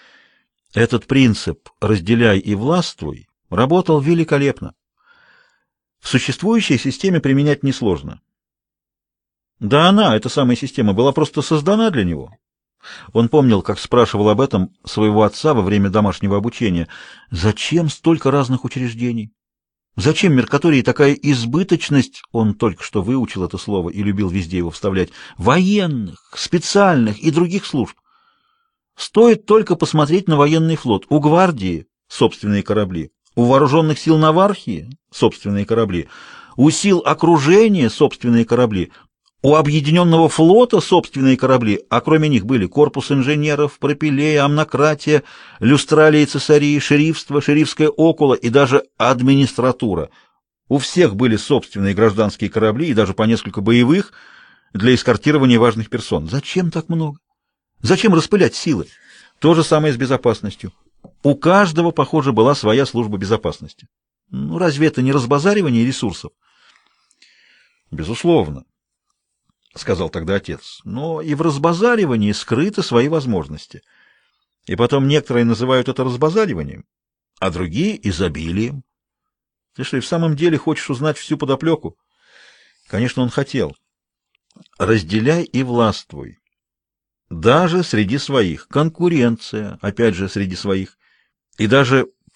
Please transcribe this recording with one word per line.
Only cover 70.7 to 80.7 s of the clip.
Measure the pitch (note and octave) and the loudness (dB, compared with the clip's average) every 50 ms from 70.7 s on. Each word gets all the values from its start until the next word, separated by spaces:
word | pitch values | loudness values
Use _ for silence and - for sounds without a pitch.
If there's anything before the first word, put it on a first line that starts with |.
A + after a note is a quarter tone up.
| - - _ | -20 -20 _
но | - G2+ B2 D3+ E3 D#3+ D3+ | -12 -10 -10 -8 -8 -8 -8
и | D#3+ D#3+ D3 | -6 -6 -4
в | C#3 | -2
разбазаривании | D#3+ E3 C#3+ C#3 D3+ E3+ E3+ E3+ G#3+ A#3+ A#3+ A3 G3 D3 B2 A2 G#2 G#2 | -2 -2 -2 0 0 -2 0 0 0 0 0 0 0 0 0 0 0 -2
скрыты | G2+ - - - A#2 A#2+ E3 G#3 G#3 - F3 | -2 -4 -4 -4 -2 -2 -2 -2 -4 -6 -6
свои | - B2 A#2 B2 | 0 0 0 2
возможности. | D3 E3 D#3 C3+ B2 G#2 F2+ D2 C#2+ D2+ D2 - _ - C#2+ _ _ _ _ _ _ _ _ _ _ _ _ _ _ _ _ _ | 2 -2 -2 -2 -2 -4 -4 -4 -8 -14 -18 -18 _ -20 -20 _ _ _ _ _ _ _ _ _ _ _ _ _ _ _ _ _
И | - F2+ | -8 -2
потом | F2 A#2 A#2+ C#3+ C#3 C3+ | -2 0 0 0 0 2
некоторые | C#3 D3 D3+ - - B2 A#2+ A#2 | 2 2 0 0 0 0 0 2
называют | A#2 A2+ G2+ B2 B2+ C3 B2+ B2 C3+ | 2 0 0 0 0 0 0 0 -2
это | B2+ - B2+ | -4 -4 -4
разбазариванием, | B2+ B2 A#2+ D3+ D#3 E3+ A3 A3 F#3 A2+ E2 D2 C#2 - - - _ _ _ _ _ _ _ _ _ _ _ | -4 -2 -2 -2 0 0 0 -2 -2 -4 -8 -8 -10 -12 -18 -20 _ _ _ _ _ _ _ _ _ _ _
а | F#2 F#2+ | -6 -6
другие — | E2 F2 F#2 E2+ D#2+ B2 F3 G#3+ G#3 - - | -4 -4 -6 -6 -4 -4 -4 -4 -4 -6 -6
изобилием. | G#2 F2 D#2 G2 F2 C#2+ C#2 D#2+ E2 F2 G2+ A2+ B2 C#3+ C#3 - _ _ _ _ _ _ _ _ _ _ _ _ _ _ _ _ _ _ | -6 -4 -2 -4 -4 -4 -6 -8 -6 -4 -4 -6 -6 -8 -12 -16 _ _ _ _ _ _ _ _ _ _ _ _ _ _ _ _ _ _
Ты | - B2+ | -14 -10
что, | - - | -6 -6
и | C3 | -6
в | - | -4
самом | - F3 E3 E3+ D#3+ D3+ | -4 -4 -2 -2 -2 -2
деле | C#3 E3 F3 D#3+ | 0 0 0 0
хочешь | C#3 - D#3+ | 0 -2 -4